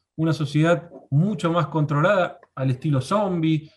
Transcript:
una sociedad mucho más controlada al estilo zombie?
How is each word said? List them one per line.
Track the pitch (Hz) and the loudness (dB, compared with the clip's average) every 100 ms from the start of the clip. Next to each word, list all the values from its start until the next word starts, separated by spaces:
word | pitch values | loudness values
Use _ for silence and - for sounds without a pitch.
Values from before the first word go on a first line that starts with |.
| _ - | _ -4
una | 160 | -2
sociedad | 156 143 151 160 170 - - - | 0 -2 2 2 2 -4 -18 -2
mucho | 139 196 208 170 | 0 0 0 -2
más | 170 156 | 0 0
controlada | 156 147 143 175 196 170 - _ - | 0 0 2 2 2 0 -6 _ -4
al | 131 | -4
estilo | 123 156 135 | -2 -2 -2
zombie? | - 208 196 175 160 156 151 | 0 0 0 0 0 0 -4